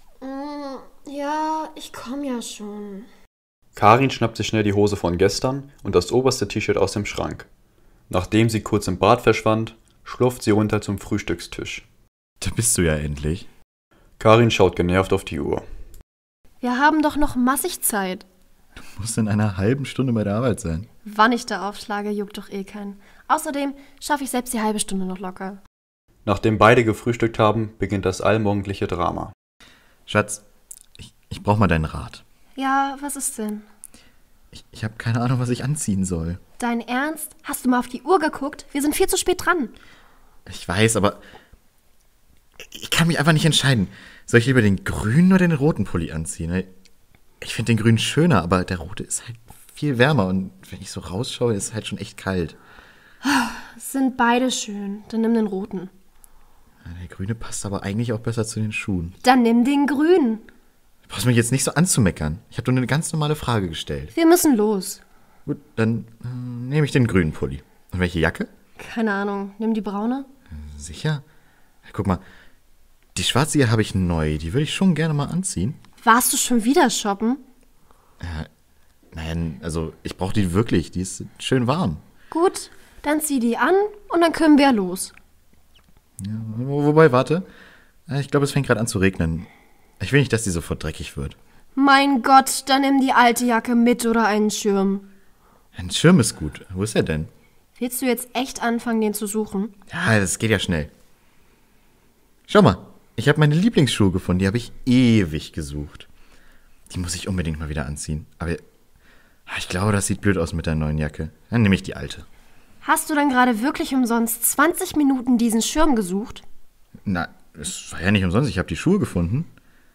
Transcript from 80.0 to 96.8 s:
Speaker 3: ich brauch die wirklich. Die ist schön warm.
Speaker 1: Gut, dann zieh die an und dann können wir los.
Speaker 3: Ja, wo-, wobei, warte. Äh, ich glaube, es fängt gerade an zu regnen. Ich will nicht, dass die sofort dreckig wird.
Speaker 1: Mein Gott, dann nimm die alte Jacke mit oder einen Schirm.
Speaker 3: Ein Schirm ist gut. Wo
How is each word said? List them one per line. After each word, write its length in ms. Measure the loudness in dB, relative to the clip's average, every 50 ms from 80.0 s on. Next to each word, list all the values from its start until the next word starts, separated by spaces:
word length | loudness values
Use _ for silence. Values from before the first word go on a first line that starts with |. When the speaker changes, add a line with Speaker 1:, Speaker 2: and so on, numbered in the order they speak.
Speaker 3:
ich 140 | -14 -12 -8
brauch 160 | -6 -4 -2
die 220 | 0 0 0 2 2
wirklich. 360 | 0 2 2 0 0 0 -2
Die 120 | -6 -8
ist 200 | -8 -8 -8 -12 -14 -16 -16 -14
schön 300 | -4 -2 0 0 0 0
warm. 300 | 0 0 -2 -4 -4 -6 -10 -18 -20 -20 -16 -6
Speaker 1:
Gut, 420 | -2 0 0 0 0 -4 -10 -14 -18 -20 -20 -20 -20 -8
dann 180 | -4 -2 -2 -2
zieh 180 | -2 -2 -2 0
die 180 | 0 0 0
an 200 | 2 2 2 4 2 2 0 -4 -10 -8 -2
und 140 | 2 2
dann 100 | 2 2
können 260 | 4 4 6 6 8 8
wir 140 | 8 6
los. 400 | 4 2 0 -2 -4 -6 -10 -12 -14 -20 -20 _ _ _ _ _ _ _ _ _ _ _ _ _ -20 -20 _ _ _ -12 -10
Speaker 3:
Ja, 60 | -8 -8 -8 -8 -8 -8
wo-, 260 | -8 -6 -4 -2 2
wobei, 300 | 2 6 8 8 8 8
warte. 340 | 6 4 2 2 -2 -4 -4 -6 -14 -20 -20 -20 -20 -20 _ _ _ _ _ -8
Äh, 100 | -6 -6
ich 100 | -4 -2
glaube, 140 | 0 0
es 80 | 0 0
fängt 160 | 0 0 0
gerade 140 | 0 0 0
an 80 | 0 -2
zu 100 | 0 2
regnen. 480 | 2 2 2 0 0 -2 -2 -4 -6 -12 -18 _ _ _ _ _ _ _ _ -10
Ich 140 | -2 2
will 80 | 2 2
nicht, 140 | 4 2 0
dass 100 | -2 -2
die 60 | -2
sofort 320 | -4 -4 -4 -6 -8 -6
dreckig 340 | -6 -8 -8 -10 -12 -12 -10
wird. 220 | -8 -10 -10 -10 -14 -20 _ -20 -20 -20 -8 -2
Speaker 1:
Mein 460 | 2 4 6 6 6 6 4 2 2
Gott, 440 | 4 6 6 6 6 4 0 -4 0
dann 160 | 2 2 2
nimm 180 | 4 4 4 4
die 120 | 2 4
alte 340 | 4 6 6 4 4 2 2
Jacke 280 | 2 2 0 0 2 2
mit 300 | 4 4 4 4 2 0
oder 220 | 0 2 2 2
einen 240 | 2 2 2 2 0
Schirm. 580 | 0 -2 0 0 2 2 2 0 0 -2 -6 -12 -20 -20 _ -20 _ _ _ _ _ _ _ _ -12
Speaker 3:
Ein 160 | -10 -8 -6
Schirm 300 | -2 4 6 6 8 6
ist 160 | 6 2 -2
gut. 300 | -6 -8 -8 -8 -12 -14 -10
Wo 140 | -6 -4